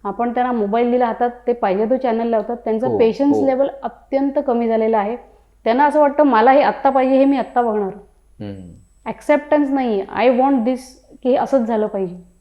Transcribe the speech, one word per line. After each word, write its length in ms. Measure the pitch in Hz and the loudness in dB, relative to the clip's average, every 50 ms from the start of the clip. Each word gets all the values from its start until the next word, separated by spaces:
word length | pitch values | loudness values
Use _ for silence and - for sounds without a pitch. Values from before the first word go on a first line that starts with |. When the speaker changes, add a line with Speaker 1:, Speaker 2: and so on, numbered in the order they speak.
| _ | _
Speaker 1:
आपण 300 | 202 196 - 240 240 233 | -10 -6 -4 -4 -4 -2
त्यांना 180 | 247 247 254 | -2 -2 -2
मोबाईल 380 | 247 233 208 202 202 233 240 240 | -2 -2 -2 -2 0 0 0 0
दिला 160 | 240 247 247 | 2 0 0
हातात, 240 | 233 220 - 240 240 240 - - | 0 0 -2 -2 -4 -4 -6 -4
ते 60 | - | -4
पाहिजे 320 | 240 240 - 202 185 196 220 | -4 -2 -2 -2 0 -2 0
तो 120 | 214 262 | 0 0
चॅनल 320 | 254 262 247 226 226 233 233 | 0 0 -2 -2 -2 -2 -2
लावतात, 280 | 233 220 208 214 240 | -2 -2 -2 -4 -10
त्यांचा 320 | 233 - 226 220 220 247 254 | -8 -4 -4 -4 -2 -2 -2
Speaker 2:
हो, 100 | 233 202 | 0 2
Speaker 1:
पेशन्स 400 | 233 226 220 - 277 285 285 285 | 2 2 2 0 0 0 2 2
Speaker 2:
हो. 80 | 277 | 0
Speaker 1:
लेव्हल 220 | 269 262 254 277 277 - - | 0 0 0 -2 -2 -4 -10
अत्यंत 560 | - 233 - - _ _ - 269 277 277 277 294 285 | -12 -14 -14 -14 _ _ -4 -2 -2 0 -2 -2 -2
कमी 220 | 277 240 233 233 226 | 0 -2 -2 0 0
झालेला 300 | 226 220 220 220 226 214 | 0 0 0 0 0 0
आहे. 180 | 196 208 240 240 - - _ _ _ _ _ _ _ | -2 -2 -6 -10 -12 -20 _ _ _ _ _ _ _
त्यांना 200 | 226 233 254 294 | -2 0 2 2
असं 160 | 294 269 302 | 2 4 4
वाटतं, 220 | 294 285 285 302 | 2 2 4 2
"मला 300 | 302 277 240 220 226 254 | 2 4 4 4 6 6
हे 100 | 269 285 | 6 6
आत्ता 280 | 277 208 202 - - 277 | 4 2 0 0 0 0
पाहिजे, 260 | 262 269 254 262 269 | 2 2 2 2 4
हे 80 | 262 269 | 4 4
मी 120 | 277 277 | 4 2
आत्ता 260 | 262 220 - - 247 | 0 -2 -4 -2 -2
बघणार." 260 | 240 233 214 214 202 190 208 208 - _ _ _ _ _ _ _ | -2 0 -2 -2 -4 -4 -8 -12 -18 _ _ _ _ _ _ _
Speaker 2:
हम्म. 320 | 104 101 98 95 92 87 82 - - _ _ _ _ | -12 -12 -12 -14 -16 -20 -20 -20 -20 _ _ _ _
Speaker 1:
ॲक्सेप्टन्स 640 | 165 175 - - - 294 285 294 294 302 294 294 269 | -12 -12 -12 0 0 0 0 2 0 0 0 2 0
नाही 320 | 277 277 254 240 214 196 - - | -2 -2 -2 -2 -2 -2 -4 -6
आहे, 220 | - - 220 247 | -4 0 2 2
"I 100 | 254 233 | 4 4
want 140 | 262 277 285 | 2 2 2
this," 240 | 262 220 247 254 247 - - - - _ _ - - | 2 0 0 -2 -4 -8 -16 -20 -20 _ _ -20 -6
की 60 | _ 254 | _ 0
हे 80 | 247 | 0
असंच 240 | - 233 226 - 269 | 0 0 0 0 0
झालं 260 | 233 220 233 214 214 | 0 0 -2 -2 -2
पाहिजे. 300 | 208 208 196 190 180 180 180 - _ _ _ | -2 -4 -6 -6 -6 -8 -14 -20 _ _ _